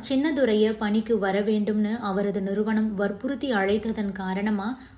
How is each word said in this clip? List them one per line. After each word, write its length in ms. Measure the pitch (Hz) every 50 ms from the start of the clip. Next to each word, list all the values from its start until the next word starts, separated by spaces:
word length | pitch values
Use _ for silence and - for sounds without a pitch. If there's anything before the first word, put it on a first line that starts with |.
| - -
சின்னதுரைய 640 | 269 262 285 320 302 285 262 226 214 214 214 220
பணிக்கு 460 | 220 214 220 208 208 226 220 - 233 208
வர 220 | 196 190 190 202
வேண்டும்னு 580 | 202 214 214 214 208 208 214 214 208 208 220 240
அவரது 440 | 233 202 190 196 202 202 185 208
நிறுவனம் 520 | 190 196 196 208 214 220 220 220 214 214 208
வற்புறுத்தி 580 | 185 202 202 202 - - 262 277 269 - 277
அழைத்ததன் 600 | 240 202 196 196 208 220 214 226 214 220 208 196
காரணமா 640 | 185 196 190 185 190 196 202 220 214 196 190 226 262 - - - -